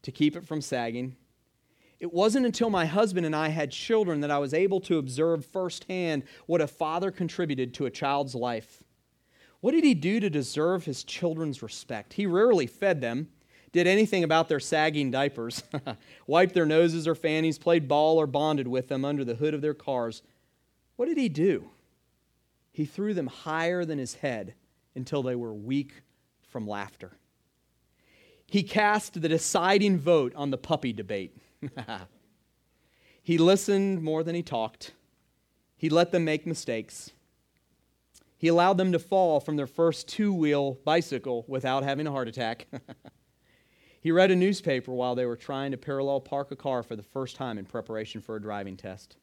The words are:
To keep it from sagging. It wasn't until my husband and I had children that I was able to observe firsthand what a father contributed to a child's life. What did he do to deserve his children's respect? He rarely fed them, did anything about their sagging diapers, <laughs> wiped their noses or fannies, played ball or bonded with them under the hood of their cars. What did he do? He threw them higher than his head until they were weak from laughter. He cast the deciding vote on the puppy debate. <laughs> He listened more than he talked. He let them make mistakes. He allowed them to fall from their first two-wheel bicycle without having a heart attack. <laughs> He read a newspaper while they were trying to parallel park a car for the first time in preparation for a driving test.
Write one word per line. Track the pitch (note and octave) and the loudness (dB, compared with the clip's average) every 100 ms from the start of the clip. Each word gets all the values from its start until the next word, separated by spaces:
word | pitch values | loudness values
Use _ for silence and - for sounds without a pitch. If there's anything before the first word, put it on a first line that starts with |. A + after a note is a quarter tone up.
To | - | -14
keep | C3 D3+ D#3 | 0 0 0
it | F#3 | -8
from | D#3 | -8
sagging. | C3+ C3 A#2 A#2+ B2+ B2+ _ _ _ _ _ _ _ _ | -4 -4 -4 -6 -8 -12 _ _ _ _ _ _ _ _
It | F3 | -6
wasn't | E3+ G#3 B3 B3 | 2 2 4 0
until | - A#3 | 0 0
my | G3 D#3+ | 2 2
husband | F3 A3 F3+ D#3+ | 2 2 2 0
and | D#3 | 0
I | D#3 | 0
had | D#3+ D3 | 0 -4
children | - - A3 G3 D3+ | -6 0 2 2 0
that | D3 | 0
I | C#3+ | 0
was | C#3 | 0
able | D#3 F#3+ F#3+ | 2 2 0
to | F#3+ E3 | 0 0
observe | C3+ B2+ E3 E3 | 0 0 2 2
firsthand | - F#3+ F3+ - - F#3 F3 D3 C3 - - | -2 -6 -4 -6 -8 -4 -2 -2 -4 -18 -2
what | E3+ | 0
a | D3 | 0
father | - D#3 E3 F#3+ | -2 -2 -2 -4
contributed | F#3 E3+ - E3+ C3+ B2+ | -4 -6 -2 -4 -2 -4
to | B2 C3+ | -4 -6
a | |
child's | - C#3+ C#3+ C#3 B2+ | -2 0 0 -2 -4
life. | A#2+ A#2 - - _ _ _ _ _ _ _ _ | -4 -4 -8 -20 _ _ _ _ _ _ _ _
What | G3+ | 2
did | D#4+ | 4
he | D4+ G3 | 4 4
do | D#3+ A3 | 2 2
to | G3+ | 0
deserve | D3+ B2+ - D#3+ F#3 D#3 | -2 -2 0 2 0 -2
his | C3 | -8
children's | - - F3 D#3+ D#3+ C3 | -10 -4 -2 -2 -4 -6
respect? | A2 - - A2 - | -10 -14 -10 -10 -8
He | - G3+ | -4 0
rarely | F3 A#3 G3+ B2 | 4 6 6 2
fed | - G3+ E3 | 0 0 2
them, | B2 A#2+ D#3+ _ _ _ _ | 0 -4 -6 _ _ _ _
did | E3+ F3 | 2 4
anything | G3 G#3+ G3 | 6 4 2
about | E3 D#3+ E3 | 4 4 4
their | D3 | 0
sagging | - D#3 D#3 D3+ C#3 | 0 2 2 2 0
diapers, | C3 D3 C#3 A#2 A#2+ - D3 - A2+ | 0 -2 -2 -8 -8 -8 -10 -8 -12
<laughs> | - - - | -16 -20 0
wiped | D#3 F#3 | 4 4
their | F#3 D#3 | 4 4
noses | D#3 E3+ E3 D#3 | 6 4 2 -2
or | D#3+ | -2
fannies, | D#3+ D#3 D#3+ D3+ | 0 0 0 0
played | - E3+ C#3 | 2 2 4
ball | D3 D#3 D#3+ | 2 4 4
or | D3+ | 4
bonded | C#3 D#3 D3+ B2 | 2 2 0 0
with | B2+ B2+ | -4 -2
them | C3+ | -4
under | C#3 D3 B2 | -2 -4 -4
the | |
hood | A2+ D3+ D3+ | -2 -2 0
of | |
their | D3+ | -4
cars. | D3 - C3 A#2 A2 _ _ _ _ _ _ _ - | -4 -4 -4 -4 -8 _ _ _ _ _ _ _ -6
What | B3+ | -2
did | D#4 | 0
he | A#3+ | -2
do? | D3 F#3 C#3+ - _ _ _ _ _ _ _ _ _ _ | 2 2 0 -4 _ _ _ _ _ _ _ _ _ _
He | - D3+ | -8 -8
threw | - G#3 G3 | -6 -4 -4
them | C3+ | -6
higher | - - D#3 E3 F3+ E3+ | -8 -6 -2 0 -2 -2
than | D3+ | -4
his | B2 | -6
head | - C#3+ A#2 F#2+ - _ _ _ | -6 -4 -4 -8 -16 _ _ _
until | - B2+ D3 | -12 -4 -4
they | B2+ B2 | -2 -4
were | A#2 G#2+ | -6 -10
weak | G#2+ C#3 C#3+ - _ _ _ _ | -4 -4 -4 -12 _ _ _ _
from | _ B2+ G#2 | _ -10 -8
laughter. | G#2 G2+ - F#2 _ _ _ _ _ _ _ _ _ _ _ _ _ _ | -8 -8 -14 -20 _ _ _ _ _ _ _ _ _ _ _ _ _ _
He | G3+ | -2
cast | F3+ G#3+ G#3 G#3 - F3+ | 0 2 4 2 -2 -4
the | D#3 | 0
deciding | D#3+ - G3 F3 G3+ G3+ F#3 | 0 2 0 4 4 4 2
vote | C#3+ E3 B2+ - | 4 4 4 -4
on | C#3+ | -4
the | C3 | -4
puppy | - D#3 C3 | -2 -2 -2
debate. | A2 F#2+ G#2 F#2 - _ _ | -6 -6 -6 -8 -14 _ _
<laughs> | C#3+ C3 A2+ G#2 F2+ _ _ _ _ _ _ _ _ _ _ _ | -14 -12 -12 -12 -14 _ _ _ _ _ _ _ _ _ _ _
He | - E3 | -2 4
listened | E3 G3 - G3 G3 F#3+ | 6 4 4 0 2 -2
more | D#3 D#3 | -2 -2
than | E3 E3+ | -2 -4
he | |
talked. | E3+ A#2+ A2 _ - _ _ _ _ _ _ _ _ _ | -4 -4 -4 _ -20 _ _ _ _ _ _ _ _ _
He | D#3+ | 0
let | D#3 F3 | 2 4
them | F3 | 2
make | D#3+ D#3 D3+ | 0 -2 -4
mistakes. | - - A2+ A2 - - _ _ _ _ _ _ _ _ _ _ _ _ _ | -8 -6 -6 -8 -16 -20 _ _ _ _ _ _ _ _ _ _ _ _ _
He | E3 | 2
allowed | E3+ F3+ F#3 | 6 6 4
them | F#3+ | 2
to | E3+ | 0
fall | E3+ F#3+ F3+ D3+ | 0 2 4 2
from | - D3+ | 0 -4
their | C#3 | -4
first | - E3 D#3 - | 2 0 0 -8
two-wheel | - G#3 F#3+ D3+ C#3+ C#3 C3 - | -2 0 2 2 2 0 -4 0
bicycle | E3 - C3 C3+ A#2+ A2+ | 0 0 -6 -4 -6 -4
without | C3+ C3+ C3+ | -4 0 0
having | C#3 C#3 D3+ | 0 -2 -4
a | |
heart | C#3 A#2+ | -4 -6
attack. | A2+ A2+ A2+ - | -4 -6 -6 -12
<laughs> | C3 - C3+ - _ _ _ _ _ _ _ _ _ | -16 -16 -20 -20 _ _ _ _ _ _ _ _ _
He | D#3+ | 2
read | E3 F#3+ | 6 6
a | F#3 | 6
newspaper | F#3+ F#3+ - C3 B2+ | 4 2 -2 -2 -2
while | B2+ B2 B2 | -4 -2 0
they | B2 | -2
were | A#2+ | -4
trying | - C3+ C#3 | -8 -6 -6
to | C3+ | -6
parallel | - C#3 C#3 C#3 | -6 -4 -2 -2
park | C3 C#3 C#3 | -4 -8 -8
a | C3+ | -8
car | C#3 B2+ | -4 -4
for | A#2 A2 | -6 -12
the | |
first | G#2 C3+ C3 - | -10 -8 -8 -8
time | C3 G#2+ | -8 -8
in | G2 | -8
preparation | A#2+ A2 A2 A2 A2 | -10 -8 -8 -8 -12
for | - A2 | -10 -10
a | |
driving | G#2 G2+ G2 F#2 | -8 -8 -10 -12
test. | G2+ F#2 - _ | -14 -16 -18 _